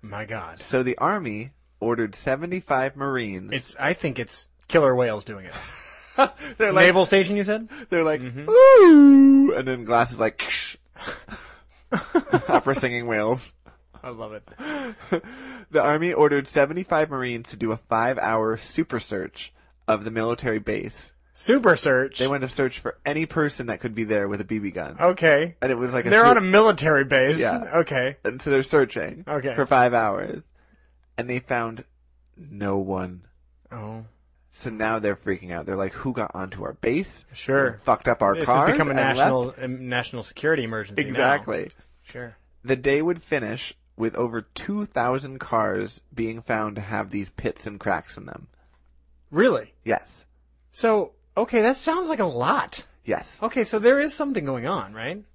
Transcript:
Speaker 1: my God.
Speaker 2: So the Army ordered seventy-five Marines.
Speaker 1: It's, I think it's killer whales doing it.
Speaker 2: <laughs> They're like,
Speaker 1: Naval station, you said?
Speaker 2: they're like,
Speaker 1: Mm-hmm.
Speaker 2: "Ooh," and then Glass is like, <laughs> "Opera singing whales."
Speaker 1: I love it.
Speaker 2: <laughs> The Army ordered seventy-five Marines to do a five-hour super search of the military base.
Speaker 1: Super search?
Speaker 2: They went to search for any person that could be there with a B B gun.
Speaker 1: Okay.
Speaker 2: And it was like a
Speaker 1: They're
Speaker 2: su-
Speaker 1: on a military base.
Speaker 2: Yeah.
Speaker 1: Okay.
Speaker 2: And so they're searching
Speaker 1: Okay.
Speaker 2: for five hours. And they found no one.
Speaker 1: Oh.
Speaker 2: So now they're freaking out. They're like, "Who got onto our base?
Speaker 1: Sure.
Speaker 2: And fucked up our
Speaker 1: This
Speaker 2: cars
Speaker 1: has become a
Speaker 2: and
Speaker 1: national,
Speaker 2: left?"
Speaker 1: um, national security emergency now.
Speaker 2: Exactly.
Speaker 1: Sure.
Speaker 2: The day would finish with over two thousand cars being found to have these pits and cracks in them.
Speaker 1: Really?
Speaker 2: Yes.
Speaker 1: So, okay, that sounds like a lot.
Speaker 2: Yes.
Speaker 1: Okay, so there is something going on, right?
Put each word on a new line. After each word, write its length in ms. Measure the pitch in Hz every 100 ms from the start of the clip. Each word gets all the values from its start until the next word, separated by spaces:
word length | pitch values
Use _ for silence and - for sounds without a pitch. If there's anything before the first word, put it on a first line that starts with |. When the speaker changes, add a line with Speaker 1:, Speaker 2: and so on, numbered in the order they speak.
Speaker 1:
my 240 | 107 101 107
God. 340 | 110 85 82
Speaker 2:
So 220 | - 127
the 140 | 127 -
Army 520 | 156 202 147 107 127 _ _ _
ordered 340 | 110 117 110 -
seventy-five 800 | - 135 170 185 - 135 135 139
Marines. 560 | 139 131 110 95 98
Speaker 1:
It's, 240 | 135 - -
I 160 | 139
think 260 | 180 156 127
it's 280 | 117 - - _ _
killer 260 | 170 143 127
whales 300 | 123 107 98
doing 200 | 101 90
it. 60 | - - - - - - -
Speaker 2:
<laughs> 400 | 269 - - 240
They're 160 | 214
like, 120 | 190 180
Speaker 1:
Naval 180 | 180 180
station, 320 | 196 180 208
you 60 | 196
said? 240 | 214 226 - 240
Speaker 2:
they're 140 | 175
like, 160 | 160 156
Speaker 1:
Mm-hmm. 280 | 127 120 302
Speaker 2:
"Ooh," 1040 | 453 523 523 370 302 285 277 277 269 277 -
and 100 | 131
then 180 | 127 113
Glass 260 | 117 117
is 80 | 123
like, 240 | 110 - - - - - _ - - - - - - - _ _ _
<laughs> 580 | 208 - 330 - 349 -
"Opera 260 | - - 139
singing 320 | 131 120 120
whales." 460 | 110 107 123 - _ _ _ _ -
Speaker 1:
I 60 | 127
love 240 | 117 110
it. 880 | 107 - - 294 294 262 214 - 175
Speaker 2:
<laughs> 0 | - - - - -
The 100 | 151
Army 300 | 139 151 175
ordered 340 | - 147 143 139
seventy-five 600 | 151 139 170 185 160 156
Marines 380 | 139 127 120 117
to 60 | 104
do 140 | 113
a 60 | 113
five-hour 800 | _ 113 120 131 101 113 110 110
super 420 | - - 160 120
search 540 | - 101 90 - - _ _ _ -
of 160 | 110
the 60 | 107
military 460 | 113 113 117 127 107
base. 520 | 101 104 - - - _ _ -
Speaker 1:
Super 400 | - 269 226 165
search? 400 | 151 127 135 -
Speaker 2:
They 80 | 131
went 140 | 139
to 80 | 131
search 300 | - 135 -
for 180 | 120 - 143
any 200 | 151 160
person 420 | - 147 - 120
that 120 | 104
could 160 | 120 110
be 80 |
there 240 | 107 107 101
with 140 | 101
a 20 |
B 160 | 98 110
B 120 | 101
gun. 260 | 90 73 -
Speaker 1:
Okay. 560 | 170 214 165 147 170 -
Speaker 2:
And 100 | 131
it 40 | 123
was 160 | 123
like 120 | 123 120
a 40 |
Speaker 1:
They're 140 | 214
Speaker 2:
su- 60 | 233
Speaker 1:
on 80 | 240
a 40 |
military 640 | 185 196 220 190 156 147 135
base. 340 | 135 131 156
Speaker 2:
Yeah. 240 | 117 85 - 165
Speaker 1:
Okay. 400 | 160 139 127 143 -
Speaker 2:
And 160 | 127
so 80 | -
they're 120 | 139
searching 600 | 135 151 127 117 80 - 180
Speaker 1:
Okay. 280 | 147 131 117
Speaker 2:
for 100 | 131
five 280 | 131 123
hours. 480 | 120 110 98 101 - - _ _ _ _ _ _ -
And 120 | 120
they 100 | 123
found 460 | 123 123 113 113 - _ _ _ _ _
no 420 | 156 101 101 98
one. 420 | 95 95 92 90 87 _ _ _ _
Speaker 1:
Oh. 320 | 120 107 110 110 _ _ _ _
Speaker 2:
So 200 | - 131
now 260 | 110 110 113
they're 160 | 104 95
freaking 360 | - 92 92
out. 140 | 85 78
They're 80 | 95
like, 160 | 95
"Who 180 | - 135
got 180 | 123 107
onto 300 | 90 95 95
our 100 | 101
base? 500 | - 113 143 190 - _
Speaker 1:
Sure. 360 | - - 135 135
Speaker 2:
And 140 | 110
fucked 240 | - 113 -
up 140 | 113
our 100 | 101 98
Speaker 1:
This 100 | 135
Speaker 2:
cars 220 | 127 160
Speaker 1:
has 40 | 269
become 120 | 151
a 40 |
Speaker 2:
and 80 | 135
Speaker 1:
national, 440 | 135 127 143 131 123
Speaker 2:
left?" 160 | -
Speaker 1:
um, 240 | 131 127 127
national 360 | 123 120 123
security 400 | - - 151 160
emergency 400 | 113 110 101 104
now. 60 | 147
Speaker 2:
Exactly. 640 | 127 127 143 - 92 - - _ _
Speaker 1:
Sure. 320 | - - 120 - _ _
Speaker 2:
The 120 | 123 131
day 260 | 135 143
would 200 | 160 170
finish 540 | - 147 107 117 - - _ -
with 200 | 113 -
over 260 | 120 113
two 440 | 104 - - 208 208
thousand 540 | - 123 131 135 135
cars 600 | - 113 107 98 101 - _
being 280 | 120 113 113
found 340 | - 110 107 104
to 60 |
have 300 | 101 104 98
these 180 | 101 98
pits 360 | - 113 - 107
and 140 | 101
cracks 380 | 104 87 - -
in 80 | 98
them. 220 | - - _ _ _ _ _ _ _ _
Speaker 1:
Really? 420 | 151 240 147 107 _
Speaker 2:
Yes. 420 | 110 107 - - _ _ _ _ _
Speaker 1:
So, 400 | - 226 214 180 _ _ -
okay, 240 | 233 233
that 160 | 220 262
sounds 300 | - 330 349
like 100 | 294
a 40 | 190
lot. 580 | 120 127 - - - - _ -
Speaker 2:
Yes. 240 | - - -
Speaker 1:
Okay, 200 | 226 262 214
so 120 | 214
there 220 | 220 277
is 140 | 294
something 300 | - 285 240 143
going 200 | 131 123
on, 280 | 185 98
right? 280 | 110 120 190 208